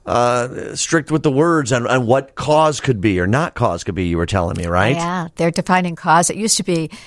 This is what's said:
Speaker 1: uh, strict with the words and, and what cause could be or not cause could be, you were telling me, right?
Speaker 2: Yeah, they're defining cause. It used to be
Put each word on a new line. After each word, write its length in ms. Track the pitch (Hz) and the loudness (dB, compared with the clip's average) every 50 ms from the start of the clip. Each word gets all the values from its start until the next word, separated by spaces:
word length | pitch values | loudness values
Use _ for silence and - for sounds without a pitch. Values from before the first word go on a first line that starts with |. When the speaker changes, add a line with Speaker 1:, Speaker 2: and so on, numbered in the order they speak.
| - | -6
Speaker 1:
uh, 680 | - - 120 120 120 123 123 120 127 127 - - - - | -2 0 2 2 2 2 0 -2 -4 -8 -10 -12 -10 -8
strict 340 | 147 - - - 170 143 - | -8 -4 0 0 -2 0 0
with 140 | 151 156 - | -2 0 0
the 80 | 156 131 | 2 2
words 400 | 135 160 170 170 160 139 110 131 | 2 2 2 2 0 0 0 0
and, 120 | 120 117 | 0 0
and 200 | 110 123 131 123 | 0 0 2 2
what 300 | 110 127 135 135 - - | 2 2 2 0 -2 -8
cause 440 | - - - 151 151 156 156 147 - | -6 -2 2 2 4 4 2 0 -2
could 200 | - 135 127 104 | -2 -2 0 0
be 180 | 87 110 95 87 | 2 0 2 2
or 80 | 87 | 0
not 280 | 92 110 139 170 - - | 0 0 0 0 -2 -2
cause 260 | - 120 107 87 85 - | -2 -2 -2 -2 -2 -6
could 140 | - 92 | -6 -4
be, 100 | 87 92 | -2 -2
you 100 | 87 85 | -2 0
were 100 | 82 85 | -2 -2
telling 300 | 82 95 98 87 85 - | 0 0 -2 -2 -2 -4
me, 100 | 90 87 | -4 -4
right? 280 | 85 85 90 98 113 139 | -2 0 2 2 2 0
Speaker 2:
Yeah, 340 | 170 170 175 180 185 165 165 - | 0 -2 -4 -4 -4 -6 -6 -4
they're 160 | - 170 170 | -2 -2 -2
defining 460 | 165 - 175 - 190 185 180 175 170 | -2 -2 -2 0 0 0 0 -2 -6
cause. 340 | - - 180 156 170 175 - | -4 0 4 4 4 4 2
It 60 | 160 | -2
used 200 | 180 208 226 - - | -2 -2 -2 -2 -2
to 40 | 190 | -2
be 280 | - 175 165 160 151 - - - | -2 -2 -2 -2 -6 -10 -14 -20